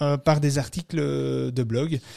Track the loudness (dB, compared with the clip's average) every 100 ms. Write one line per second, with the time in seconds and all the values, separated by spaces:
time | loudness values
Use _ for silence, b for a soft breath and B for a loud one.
0 | 0 2 4 4 4 0 -2 -8 -4 -2
1 | -2 -2 -2 -2 -2 -2 0 0 0 -4
2 | B